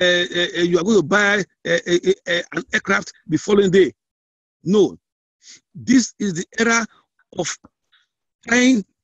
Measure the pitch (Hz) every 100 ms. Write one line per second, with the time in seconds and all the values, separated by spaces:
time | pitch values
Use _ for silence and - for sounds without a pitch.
0 | 180 180 180 175 175 175 175 175 175 220
1 | 151 196 202 208 180 _ - 170 - 175
2 | 180 196 - 175 175 151 - - - 196
3 | - - - 156 - 202 202 185 160 -
4 | _ _ _ _ _ _ 151 208 160 85
5 | _ _ _ _ - - _ 175 113 254
6 | 214 - 202 160 - - 226 233 220 _
7 | _ _ _ - 170 - _ _ _ _
8 | _ _ _ _ - 240 247 254 190 _